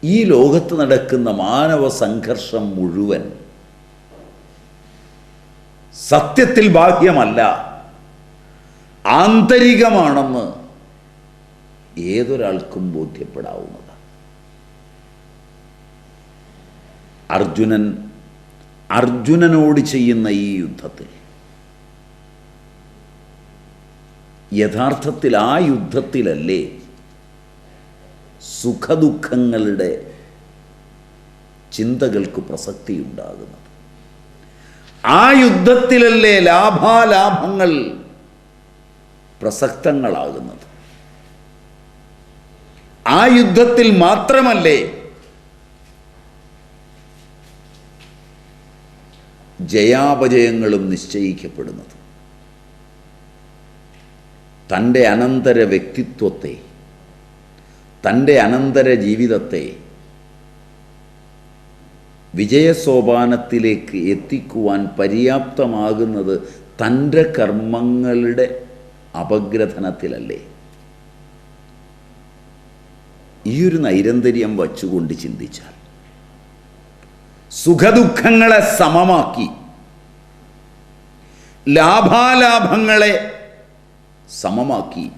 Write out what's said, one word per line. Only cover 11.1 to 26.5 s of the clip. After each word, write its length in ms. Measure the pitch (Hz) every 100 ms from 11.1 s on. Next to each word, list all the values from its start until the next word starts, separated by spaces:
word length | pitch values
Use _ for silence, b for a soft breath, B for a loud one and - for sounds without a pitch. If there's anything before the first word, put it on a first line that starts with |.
| _ _ _ _ _ _ _ _ 82 87
ഏതൊരാൾക്കും 680 | 104 120 131 107 92 - - 92 80
ബോധ്യപ്പെടാവുന്നതാണ്. 1040 | 78 - - - 50 50 50 50 50 - - - - _ - - - - - - - _ _ - _ - - _ - - _ - _ - - - - - - - - - - 87
അർജുനൻ 480 | 98 78 110 107 104 - - - - - _ - - _ _
അർജുനനോട് 920 | 101 123 123 117 160 170 160 151 147 147
ചെയ്യുന്ന 340 | 135 120 113 110 101 101
ഈ 20 | 95
യുദ്ധത്തിൽ 480 | 82 - - - - - - - - - - _ _ - - - _ _ - - - - - - - - - - - - - - - - - - - - -
യഥാർത്ഥത്തിൽ 840 | 104 104 104 131 147 143 - 143 104 110
ആ 20 | 147 175
യുദ്ധത്തിലല്ലേ 920 | 127 90 101 - 135 104 76 80